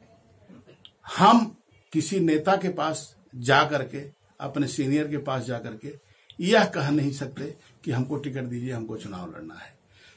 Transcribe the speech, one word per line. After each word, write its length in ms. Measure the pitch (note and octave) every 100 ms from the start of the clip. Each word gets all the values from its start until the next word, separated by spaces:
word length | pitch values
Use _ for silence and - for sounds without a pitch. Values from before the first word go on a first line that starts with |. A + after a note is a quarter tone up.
| - - _ _ - - - - - _ - -
हम 400 | G3 A#3+ G#3+ - _ _ _
किसी 280 | D#3 D3+ F#3+
नेता 360 | E3 D3+ E3+ F#3+
के 120 | F#3
पास 480 | F3+ D#3 D#3 - - _
जा 300 | B2+ A#2+ C#3
करके, 400 | D3+ D3 B2 C#3 C#3+ _ _ _
अपने 260 | C#3+ C#3+ C3+
सीनियर 420 | - C3+ D3 D3+
के 100 | D3
पास 260 | C#3+ C3
जा 140 | A#2 A#2
करके 360 | A2+ G#2+ C#3 - _ _ _ -
यह 240 | F3 A3
कह 260 | F#3+ F3 C#3
नहीं 220 | D3 C#3
सकते 440 | C3+ B2+ - C#3+ - - -
कि 60 | E3+
हमको 260 | B2+ B2+ D3
टिकट 260 | D3 C3
दीजिए, 300 | B2 A#2+ B2+
हमको 240 | A#2 A2 G#2+
चुनाव 400 | G2+ F#2 E2+ D#2+
लड़ना 180 | D#2+
है। 240 | D#2 - _ _ _ -